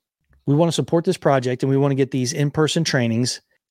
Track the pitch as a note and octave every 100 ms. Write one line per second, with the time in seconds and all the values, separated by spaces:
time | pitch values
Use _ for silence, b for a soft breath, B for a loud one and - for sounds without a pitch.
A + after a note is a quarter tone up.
0 | _ _ _ _ - C#3+ E3+ D#3 C3+ E3
1 | F3 E3+ E3 C#3 B2+ B2+ C3+ C3+ C#3+ C#3
2 | C3 C#3 B2 - D3 D3+ D3+ E3+ D#3+ C#3
3 | A#2+ A2+ A#2+ - _ _ _